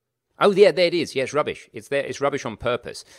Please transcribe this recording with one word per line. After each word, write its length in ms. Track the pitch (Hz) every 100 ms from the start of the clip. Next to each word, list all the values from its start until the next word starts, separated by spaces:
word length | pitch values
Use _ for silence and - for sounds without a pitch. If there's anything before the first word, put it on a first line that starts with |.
| _ _ _ _
Oh, 120 | 185
yeah, 180 | 190 196
there 160 | 160 175
it 80 |
is. 220 | 170 135 135
Yes, 180 | 123
rubbish. 340 | 143 135 - -
It's 140 | 117 -
there. 180 | 139 135
It's 160 | 131
rubbish 240 | 139 139 131
on 120 | 104
purpose. 460 | 120 120 - - -